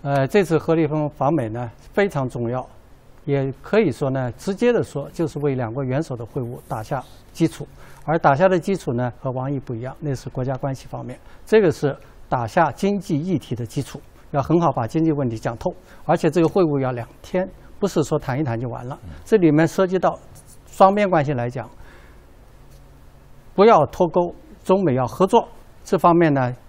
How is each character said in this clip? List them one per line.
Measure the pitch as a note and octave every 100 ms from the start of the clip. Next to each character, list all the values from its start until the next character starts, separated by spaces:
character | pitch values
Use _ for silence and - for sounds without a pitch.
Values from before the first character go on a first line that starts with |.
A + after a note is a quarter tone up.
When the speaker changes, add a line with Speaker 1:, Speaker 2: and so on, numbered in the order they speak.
Speaker 1:
呃， | C#3 C#3 C3+
这 | G#3
次 | F#3 D#3+
何 | -
立 | E3 D3+
峰 | D#3 D3
访 | - C3+
美 | D#3 A2+
呢， | A2+ A#2+ - -
非 | - G3+
常 | D3 B2+
重 | B2 A#2
要， | B2+ - - - - - - -
也 | C#3 C3+ C3
可 | - G#3
以 | G3
说 | A2+ C#3
呢， | C3+ B2
直 | - -
接 | G3 A#3+
的 | A3+
说， | C#3+ D3 D3
就 | - D#3+
是 | D3
为 | D3
两 | C3 A#2
国 | B2
元 | C3+ C3
首 | D#3+ B2
的 |
会 | A#2 D3
晤 | A#2+ C3 -
打 | B2
下 | A2 C#3 - - -
基 | - E3
础。 | - D3 - - - -
而 | E3
打 | D#3+
下 | C#3 F#3+
的 | F#3
基 | D#3+
础 | F#3+ -
呢， | A#2+ B2 -
和 | C3
王 | B2+ C3
毅 | C#3
不 | -
一 | A#2
样， | B2 C#3+
那 | D3+
是 | C3 B2+
国 | C3+
家 | B2+ C3
关 | C#3+
系 | C3 -
方 | B2+
面， | B2 B2 - - -
这 | G#3+
个 | F#3+
是 | C#3 D3 C#3 - - -
打 | C3 A#2
下 | - D#3+
经 | - G3 G3+
济 | - D3
议 | F3 D#3
题 | -
的 | A#2+
基 | A#2+ -
础， | C3 - - - -
要 | C#3+
很 | C3 D#3+
好 | E3+
把 | D#3+ A2+
经 | D#3+
济 | D#3+
问 | C#3+ C3
题 | A2
讲 | C3 A#2
透。 | F#3 - - -
而 | -
且 | F3 E3
这 | F3
个 | D#3+
会 | G3+
晤 | E3+ C#3+
要 | C3
两 | B2 A#2 -
天， | - F#3 F#3+ - - -
不 | G3
是 | -
说 | C#3+ D3+
谈 | - C3
一 |
谈 | D3+ A#2
就 | B2+
完 | B2 B2
了， | D3
Speaker 2:
嗯。 | - -
Speaker 1:
这 | - A3
里 | E3+
面 | D3+ E3
涉 | - F#3+
及 | F#3
到 | E3+ E3 - - - - -
双 | - G3
边 | G3+ G3+
关 | F3
系 | C#3
来 | C3 A#2+
讲， | B2+ A2 - - - - - - - - - - - - - - - - - -
不 | -
要 | G#3+ G3 C#3+
脱 | - F3
钩， | - F3 - - -
中 | - F#3+
美 | F3+
要 | B2+ B2
合 | - F#3
作， | A#3 - - - -
这 | - F#3
方 | F3
面 | E3+ E3
呢 | C#3 B2 A#2+